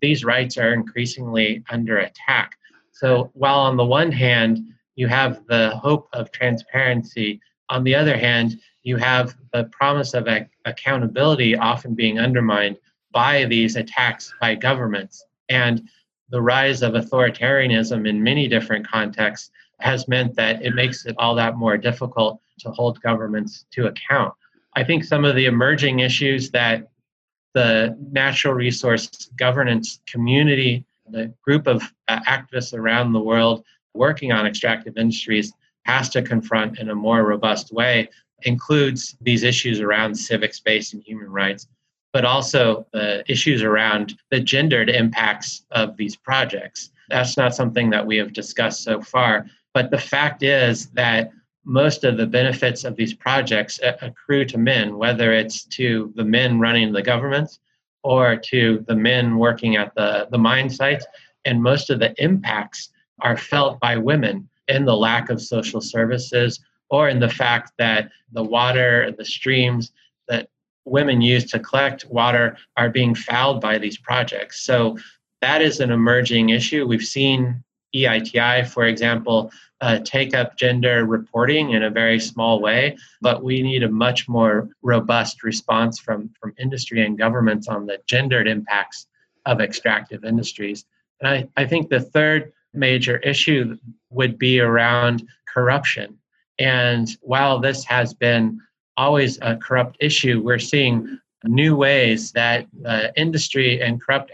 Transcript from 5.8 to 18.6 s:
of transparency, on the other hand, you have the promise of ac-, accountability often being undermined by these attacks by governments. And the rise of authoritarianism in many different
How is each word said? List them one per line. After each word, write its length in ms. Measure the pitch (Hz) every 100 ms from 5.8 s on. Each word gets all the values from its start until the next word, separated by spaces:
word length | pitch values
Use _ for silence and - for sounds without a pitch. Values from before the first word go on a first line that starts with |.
| 143 151 -
of 200 | 123 117
transparency, 1080 | - 127 117 - 131 131 123 113 120 107 104 _ _ -
on 160 | 127
the 100 | 127
other 220 | 139 151 120
hand, 440 | 120 117 117 113 _ _
you 120 | 123 123
have 400 | 127 127 123 - -
the 120 | 120
promise 480 | 113 - 139 143 131
of 140 | 123 110
ac-, 200 | 107 - _
accountability 920 | 117 - 135 135 113 123 147 143 117 113
often 380 | 113 120 127
being 240 | 113 113 110
undermined 580 | 120 123 113 104 101 101 _ _ _
by 320 | 120 127 143
these 320 | 120 117 113 117
attacks 560 | 113 - 123 101 - -
by 140 | 117
governments. 720 | 113 127 131 117 101 98 - _ _ -
And 400 | 127 120 117 - _ _ _ -
the 120 | 123
rise 400 | 117 131 135 127
of 120 | 120
authoritarianism 1120 | 113 110 131 123 - 120 139 127 113 113 117 107
in 140 | 107
many 260 | 113 143 139
different 380 | 113